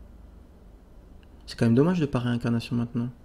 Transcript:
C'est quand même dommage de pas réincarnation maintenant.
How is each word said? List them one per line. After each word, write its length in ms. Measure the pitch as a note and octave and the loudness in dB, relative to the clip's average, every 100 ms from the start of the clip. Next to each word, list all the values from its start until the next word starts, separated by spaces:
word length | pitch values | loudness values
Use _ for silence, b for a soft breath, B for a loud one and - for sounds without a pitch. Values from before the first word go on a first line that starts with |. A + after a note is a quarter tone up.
| - - - - - - - - - - - - - - - | -20 -20 -20 -20 -20 -20 -20 -20 -20 -20 -20 -20 -20 -20 -14
C'est 120 | - | 0
quand 80 | A#2 | 4
même 100 | A#2 | 6
dommage 240 | D#3 F#3 | 4 2
de 80 | C#3+ | 0
pas 120 | B2+ | -2
réincarnation 560 | A#2+ A#2+ A#2+ A#2 - A#2+ | -2 -2 -2 -2 -2 -4
maintenant. 340 | A#2 B2 A#2+ - | -4 -4 -6 -8